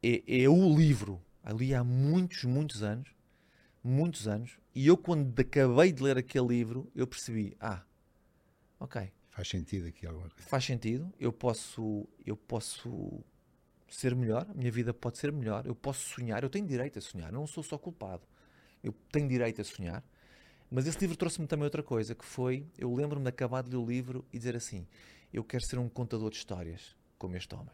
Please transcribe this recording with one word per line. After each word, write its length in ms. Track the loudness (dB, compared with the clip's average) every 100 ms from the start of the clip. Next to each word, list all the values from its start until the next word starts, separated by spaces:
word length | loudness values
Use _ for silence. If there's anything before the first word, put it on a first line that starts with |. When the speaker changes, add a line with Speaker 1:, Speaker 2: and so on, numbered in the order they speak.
Speaker 1:
é, 400 | 4 2 2 6
é 60 | 10
o 260 | 10 10 8
livro, 440 | 8 6 2 -6 -10 _
ali 320 | -6 -2 0
há 80 | 2
muitos, 600 | 2 2 4 4 2 -2
muitos 380 | 0 0 0 -2
anos, 260 | -4 -4 -8 _ _ _ _ _ _ _
muitos 460 | 0 2 2 0 -4
anos, 300 | -4 -4 -14 _
e 120 | 2 6
eu 100 | 6
quando 420 | 6 0 2 2
acabei 520 | 2 6 6 8 8
de 100 | 6
ler 140 | 2 2
aquele 300 | 0 0 2
livro, 440 | 2 0 -4 -8
eu 120 | -4 -4
percebi, 500 | -4 -6 -4 -4 -4
ah, 220 | -6 -6 -10 _ _ _ _ _ _ _ _ _
ok. 320 | -10 -8 -10 _ _
Speaker 2:
Faz 180 | -10 -6
sentido 400 | -4 -4 -6 -6
aqui 180 | -10 -12
alguma 220 | -10 -12
coisa. 200 | -16 -4
Speaker 1:
Faz 160 | -2
sentido, 480 | 0 -2 -2 -2 -4 -4
eu 140 | -4
posso, 760 | 0 -2 -2 -6 -6 -4 -4 -6 _
eu 120 | -8 -8
posso 840 | _ -6 -6 -10 -10 -8 -8 -10 -14 _ _ _ _ _ _
ser 260 | -2 0
melhor, 320 | 2 2 0 -2
a 60 |
minha 160 | -4 -2
vida 220 | 0 -2
pode 240 | -2 -6 -4
ser 140 | -4
melhor, 340 | -2 -2 -2 -4
eu 80 |
posso 340 | -6 -6 -6 -8
sonhar, 280 | -8 -4 -2
eu 60 | -2
tenho 160 | -4 -2
direito 320 | -2 -2 -6
a 40 |
sonhar, 280 | -12 -12 -8
eu 60 | -8
não 80 | -8
sou 160 | -8
só 140 | -8 -8
culpado, 440 | -8 -10 -10 -10 -14 _ _ _ _ _
eu 100 | -10 -10 _
tenho 180 | -2 2
direito 320 | 2 0 -2
a 40 |
sonhar. 400 | -8 -6 -8 -8 -12 _ -20 -20 -20 -20 _
Mas 160 | -2 -2
esse 120 | 0
livro 160 | -2 0
trouxe-me 320 | -2 -2 -4
também 160 | -2
outra 180 | 0 -2
coisa, 320 | -2 -2 -2
que 100 | -6
foi, 400 | -12 -4 -2 -2 -6 -6
eu 160 | -4
lembro-me 300 | -2 -2 -2
de 40 | -2
acabar 340 | -2 -2 -2
de 80 | -2
ler 60 | -4
o 80 | -2
livro 380 | -2 -4 -8 -8
e 60 | -6
dizer 160 | -4
assim, 320 | -4 -6 -10 -12 -16 -20 -20 _
eu 100 | -8
quero 220 | -4 -4
ser 140 | -4 -4
um 80 | -4
contador 420 | -4 -4 -2 -4
de 60 | -6
histórias, 580 | -8 -8 -8 -10 -14 -20 _ _
como 160 | -8 -8
este 160 | -8 -12
homem. 140 | -14